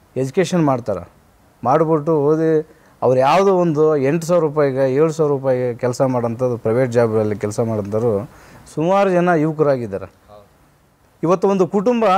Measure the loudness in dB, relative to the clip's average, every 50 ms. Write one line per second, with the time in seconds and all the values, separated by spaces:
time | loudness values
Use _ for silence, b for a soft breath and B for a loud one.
0 | _ _ -8 -6 -6 -4 -2 -2 -2 0 0 0 0 0 0 -2 -4 -6 -8 -8
1 | -8 -12 -20 _ _ _ _ _ _ _ _ _ -2 0 2 2 2 2 0 0
2 | 0 0 0 0 2 2 0 0 0 0 0 0 -2 b b b b b b b
3 | 0 0 2 2 2 4 4 4 4 4 2 2 2 2 2 2 2 2 2 2
4 | 0 0 0 -2 0 0 0 0 0 0 0 0 0 0 0 0 0 0 2 2
5 | 0 0 0 0 0 0 -2 -2 -2 -2 -2 0 -2 -4 -4 -4 -4 -4 -2 -2
6 | -2 0 0 -2 -2 -4 -4 -2 -2 -4 -4 -2 -2 -2 0 0 0 0 2 2
7 | 2 2 2 0 0 -2 -2 -4 -6 -6 -4 -4 -4 -2 -4 -4 -6 -4 -4 -2
8 | 0 0 -2 -2 -4 -8 B B B B B B B -12 -8 -4 -2 0 2 2
9 | 2 2 2 2 2 2 2 2 0 0 0 0 0 0 0 -2 -4 -6 -8 -10
10 | -10 -14 _ _ _ -20 -20 -20 -20 _ _ _ _ _ _ _ _ _ _ _
11 | _ _ _ _ -2 0 0 2 2 0 2 2 0 0 0 0 0 0 0 2
12 | 2 2 2